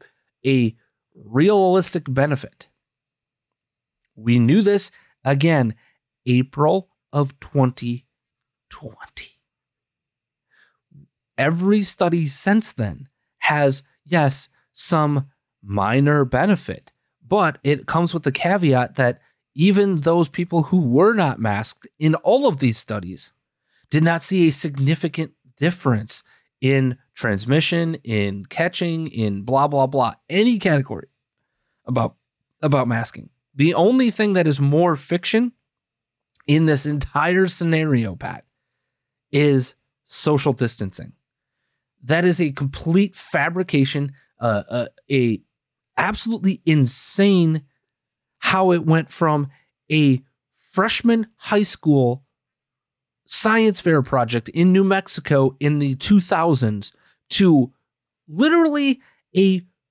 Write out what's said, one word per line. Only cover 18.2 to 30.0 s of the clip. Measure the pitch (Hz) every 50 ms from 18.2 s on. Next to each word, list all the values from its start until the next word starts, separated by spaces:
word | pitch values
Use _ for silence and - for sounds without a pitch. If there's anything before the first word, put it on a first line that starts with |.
| -
the | 147
caveat | 135 - - 175 196 202 175 147 131 123 123 - -
that | - 127 120 123 _ _ _ _ _ _ _ -
even | 139 165 202 196 202 202 196 185 156
those | 139 165 170 175 165 143
people | - - 175 - 175 170 151
who | - 185 185
were | 156 120 120 143 185 214 233
not | 208 170 139 120 -
masked | 113 107 101 101 110 - - _ - - _ -
in | 151 156 156
all | - - 175 220 277 285 247
of | 160 131
these | 135 123 110
studies | - - - 107 104 - 92 90 - - - _ _ _ _ _ _ _ _ _ _ _ -
did | - 151
not | 160 170 170 165 -
see | - 190 185 170 160
a |
significant | 139 - - 156 139 135 135 139 160 - - 156 - 165 160 - _ _ _ _ _
difference | - 143 175 175 - - 135 120 104 110 - - - - _ _ _ _ _ _ -
in | 131 131 139 135 131 127 123 - _ _ -
transmission, | - - 113 101 98 107 120 139 160 160 - 170 170 170 165 160 143
in | - 117 110 107 101 101 98 101 98
catching, | - - - 160 180 - - 180 170 165 160 160
in | 151 - 113 110 104 101 98
blah, | 98 120 131 135 147 147
blah, | 143 139 131
blah, | 127 139 135